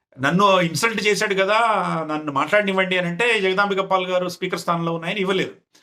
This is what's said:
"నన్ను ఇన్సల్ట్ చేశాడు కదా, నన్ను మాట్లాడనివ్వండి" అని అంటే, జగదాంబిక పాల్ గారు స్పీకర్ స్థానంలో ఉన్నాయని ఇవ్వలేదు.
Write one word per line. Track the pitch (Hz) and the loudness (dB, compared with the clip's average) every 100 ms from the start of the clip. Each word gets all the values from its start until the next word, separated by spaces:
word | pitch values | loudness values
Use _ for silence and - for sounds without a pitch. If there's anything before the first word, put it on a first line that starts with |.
| _ - | _ -4
"నన్ను | 139 175 202 190 | 0 4 6 4
ఇన్సల్ట్ | 165 165 226 208 208 | 2 0 -2 0 0
చేశాడు | 196 208 | 0 0
కదా, | 190 196 220 233 202 175 165 156 | 0 2 2 2 0 -2 -4 -4
నన్ను | 151 151 | -6 -4
మాట్లాడనివ్వండి" | 139 151 208 202 190 185 185 | -2 2 2 2 0 0 0
అని | 175 | -2
అంటే, | 170 240 220 | 0 0 2
జగదాంబిక | 190 190 202 190 | 0 0 0 -2
పాల్ | 190 185 185 | 0 -2 0
గారు | 180 180 | -2 -2
స్పీకర్ | - 180 175 | -6 -6 -4
స్థానంలో | - 170 165 | -2 -2 -2
ఉన్నాయని | 165 165 208 | -4 -4 -4
ఇవ్వలేదు. | 185 190 127 - _ _ | -2 0 -2 -8 _ _